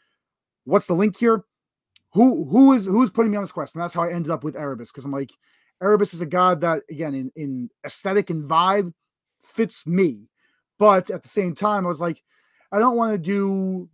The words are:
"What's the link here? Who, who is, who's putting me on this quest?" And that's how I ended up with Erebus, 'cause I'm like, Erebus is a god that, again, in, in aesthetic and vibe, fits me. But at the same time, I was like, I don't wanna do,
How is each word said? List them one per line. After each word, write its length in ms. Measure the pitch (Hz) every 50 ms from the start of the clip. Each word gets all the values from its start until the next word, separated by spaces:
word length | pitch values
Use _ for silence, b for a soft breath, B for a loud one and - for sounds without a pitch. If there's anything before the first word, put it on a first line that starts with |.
| _ _ _ _ _ _ _ _ _ _ _ _ _
"What's 220 | 127 165 202 -
the 80 | - 175
link 220 | 165 208 214 180
here? 280 | - 240 233 226 202 - _ _ _ _ _ _ _ _ _ _ _ _ _ _
Who, 340 | 180 240 262 240 196 165
who 260 | 127 151 254 269 269 269
is, 140 | 240 190
who's 240 | 190 185 226 262 208
putting 200 | - 233 226 214
me 60 | 202
on 80 | 208 196
this 80 | - -
quest?" 220 | 170 147 - -
And 60 | 160 170
that's 120 | 170 -
how 80 | 175 170
I 80 | 170
ended 220 | 175 175 160 147 165
up 100 | - -
with 140 | 156 -
Erebus, 340 | 131 151 143 131 113 120 -
'cause 140 | - - 123
I'm 80 | 143 139
like, 200 | 139 139 - _ _ _ _ _ _ _ _ _ _
Erebus 320 | 180 202 214 185 208 - -
is 80 | 165
a 60 | 175
god 340 | 147 175 180 180 185 180 147 165
that, 200 | 170 160 147 - -
again, 240 | 160 143 160 147 139
in, 160 | 135 127 131 -
in 340 | 160 151 139 131 127 123 117 - _ -
aesthetic 460 | 143 - - - 196 190 208 196 -
and 180 | 170 156 147 139
vibe, 440 | 165 165 175 190 196 208 196 175 - _ _ _ _ _ _ _ _ _ - -
fits 380 | - - 226 - - - -
me. 440 | 156 170 190 190 156 117 104 107 _ _ _ _ _ _ _ _ _ _ _
But 320 | 208 214 196 185 180 -
at 120 | 190 175 -
the 60 | -
same 260 | - 214 196 180 147
time, 320 | - 202 208 208 202 185
I 20 | 175
was 120 | 170 143
like, 220 | 175 170 156 - _ _ _ _ _ _ _ _ _ _ 196
I 60 | 208
don't 180 | 226 254 240
wanna 220 | 233 226 220 214 196
do, 680 | 151 175 202 202 196 196 196 190 190 190 185 185 180 170